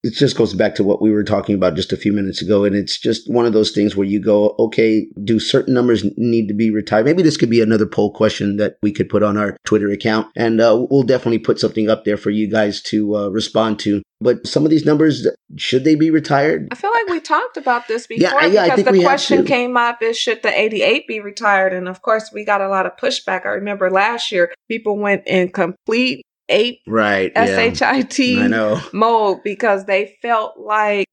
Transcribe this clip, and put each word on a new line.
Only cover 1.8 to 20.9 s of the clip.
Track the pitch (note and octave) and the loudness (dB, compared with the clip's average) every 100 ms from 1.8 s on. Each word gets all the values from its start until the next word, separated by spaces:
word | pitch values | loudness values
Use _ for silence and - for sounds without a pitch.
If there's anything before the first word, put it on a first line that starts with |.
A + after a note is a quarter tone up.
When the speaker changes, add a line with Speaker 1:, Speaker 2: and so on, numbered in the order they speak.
| F#2 | -4
Speaker 1:
a | F#2+ | -2
few | G#2+ | 0
minutes | G#2 F#2+ - | 0 -2 -6
ago. | F2 G2+ | 0 2
And | G2+ G2+ | 2 0
it's | G2 - | -4 -4
just | A2+ A2+ - | -4 -4 -2
one | A#2+ A#2+ | 0 2
of | |
those | G#2+ G#2 | 2 2
things | - G#2 G2+ | 0 0 0
where | G2 | -2
you | G2+ | -2
go, | G2+ G#2 G#2 - | 2 2 2 0
"Okay, | A2+ - A2+ A2 - - | -2 2 2 2 -2 -10
do | G#2 A2 | -2 -2
certain | - C3+ C3 | 2 0 2
numbers | B2+ B2 A2 G#2 - | 0 2 2 0 -2
need | A#2+ A#2 G#2 | 0 0 -2
to | |
be | G#2 A2+ | 0 0
retired?" | G#2+ G2+ A2 | 0 0 0
Maybe | B2 E3+ | 2 2
this | E3 - | 2 0
could | B2 | 0
be | A#2 | 2
another | A2 A2 | 2 2
poll | G#2 - G#2 | 0 0 -2
question | - G#2+ - G2+ G2+ | 2 0 0 -4 -2
that | G#2 - | -2 -2
we | G#2 | -4
could | G2+ F#2 | -2 -2
put | G#2 | 0
on | G#2 G2+ | 0 0
our | G#2 - - | -4 -6 -2
Twitter | G#2+ G2+ | 0 0
account. | G2+ A2+ A2 A2 - | -2 -2 -2 -4 -4
And, | A2+ A2+ | 0 2
uh, | A#2 A2+ B2+ | 4 2 2
we'll | C#3 | 2
definitely | A#2+ B2+ A#2+ A2+ | 2 0 0 -2
put | - A#2 | 0 0
something | A2+ - G#2+ | 0 0 0
up | A2 | 0
there | - G#2 | -2 -2
for | - | -2
you | G#2+ G#2 | -2 -2
guys | A2 G#2 G2 | 0 0 -4
to, | - A2 G#2 G#2 | -4 -2 0 -2
uh, | G2+ | -2
respond | G#2 G#2 A2+ A2 G#2 | -4 -2 0 0 -2
to. | G#2+ G2+ - _ | -2 -2 -4 _
But | A#2 A#2 - | 0 0 -2
some | - | 0
of | D3+ | 2
these | D#3 D3+ | 2 2
numbers, | D3+ D#3 B2+ B2 - _ D3 | 2 2 2 -2 -4 _ -12
should | - C3 | -2 0
they | C#3+ D3+ | 2 2
be | D#3+ | 2
retired? | D#3 - C#3 D3 D#3+ - | 0 0 0 0 -2 -6
Speaker 2:
I | B3 | -8
feel | G4+ | -2
like | A#4 G4+ | -2 -2
we | E4+ | -6
talked | D4+ D#4 B4 - | -2 -2 -2 -6
about | C#4 A#3+ - | -4 -4 -4
this | A3+ - | -8 -6
Speaker 1:
Yeah, | A3+ F3+ | -2 0
Speaker 2:
before | C#4 D4+ | 2 4
Speaker 1:
yeah, | G#3 | 4
I | E4 | 4
Speaker 2:
because | B3+ | 2
Speaker 1:
think | G3 | 4
Speaker 2:
the | |
Speaker 1:
we | G3 | 4
have | F3 | 4
Speaker 2:
question | C#4 - - | 2 2 2
Speaker 1:
to. | - | 2
Speaker 2:
came | B3+ B3 B3 | 0 0 0
up, | A#3+ - | 0 0
is | A3+ A#3 | -4 -2
should | - A3 | -4 -2
the | A3 - | -2 0
eighty-eight | G#3+ G#3+ A3 | -2 0 0